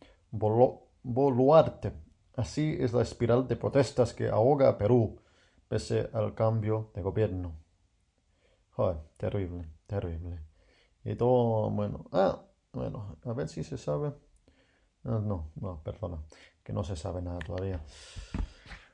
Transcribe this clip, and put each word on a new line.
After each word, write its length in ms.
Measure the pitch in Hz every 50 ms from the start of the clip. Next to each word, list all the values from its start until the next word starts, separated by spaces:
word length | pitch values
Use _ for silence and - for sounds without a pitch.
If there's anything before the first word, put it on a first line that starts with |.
| - - - _ _ _
Bolo-, 600 | - 107 107 107 110 117 127 - - - - _ _ _
Boluarte. 920 | - 131 117 127 139 139 127 120 131 135 156 165 143 123 - - - 101 82 78 - - _ _ _ _ _
Así 400 | - 110 - - 151 151 156 - -
es 140 | 135 120
la 120 | 110 120 113
espiral 440 | - - - 120 113 117 131 131 127
de 80 | 120
protestas 580 | 110 - 107 - 139 131 - - - 123 120 -
que 140 | - 113 110
ahoga 400 | 104 107 113 131 147 139 135 120
a 100 | 104 -
Perú, 440 | 101 107 127 120 110 95 - - _ _ _ _ _ _ _ _ _ -
pese 400 | 113 110 - - 117 110 107 -
al 240 | - 113 104 107 104
cambio 560 | - 113 110 113 113 104 107 107 110 110 - -
de 80 | 101
gobierno. 540 | 87 98 95 110 107 95 92 90 90 85 78 80 - _ _ _ _ _ _ _ _ _ _ _ _ _ _ _ _ _ _ _ _ _
Joder, 260 | _ - 117 95 87 78 78 - _
terrible, 520 | - 104 98 - 104 95 87 90 87 82 80 80 - _ -
terrible. 540 | 104 101 92 87 82 82 85 87 85 82 78 - _ _ _ _ _ _ _ _ _ _ -
Y 120 | 113 107
todo, 560 | - 117 123 127 123 120 117 113 110 107 107
bueno, 340 | 104 104 104 104 - - - -
ah, 320 | - 180 196 - - - - _ _ _ _ _ -
bueno, 440 | 123 127 113 101 - 101 98 80 - -
a 100 | 123 113
ver 140 | 131 151 156
si 160 | - 160 156
se 140 | - 147 120
sabe. 360 | - 147 147 147 147 147 127 - _ _ _ _ _ _ _ _ _ _ _ _ _ _ _ _ -
Ah, 180 | 135 117 110 104
no, 280 | 107 101 85 78 78 -
no, 260 | - - 95 85 78 78
perdona, 380 | 101 - - 104 95 85 78 73 76 - - - - _ _ _
que 100 | - 110
no 100 | 101 101
se 120 | 87 98
sabe 260 | - - 92 87 90
nada 180 | 90 87 87 87
todavía. 440 | - - 92 92 95 98 92 82 - - - - - - - - - - - - - - - - - - - - - -